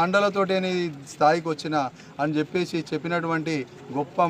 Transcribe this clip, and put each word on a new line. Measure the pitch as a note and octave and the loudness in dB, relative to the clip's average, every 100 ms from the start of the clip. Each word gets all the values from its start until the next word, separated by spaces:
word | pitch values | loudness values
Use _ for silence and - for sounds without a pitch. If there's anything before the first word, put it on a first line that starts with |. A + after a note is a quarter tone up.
అండలతోటే | E3+ G3+ G#3 G3 F#3 F#3+ F#3 | 6 4 2 2 0 0 0
నేను | F3+ F3 | -2 -2
ఈ | C#3 C3+ | -6 -14
స్థాయికి | - D3+ E3+ E3 | 2 4 4 0
వచ్చినా | D3+ E3 D3+ C3 - - - | -4 -2 -2 -2 -6 -18 -4
అని | D3+ D3+ | -2 0
చెప్పేసి | D3+ F#3 F3 E3+ D#3 | 0 -2 -2 -4 -4
చెప్పినటువంటి | D3+ E3 F3 E3 D#3+ D#3 D3+ B2 - - C3 | -4 -2 -2 0 -2 -2 -4 -4 -12 -8 -4
గొప్ప | C#3+ - | -4 2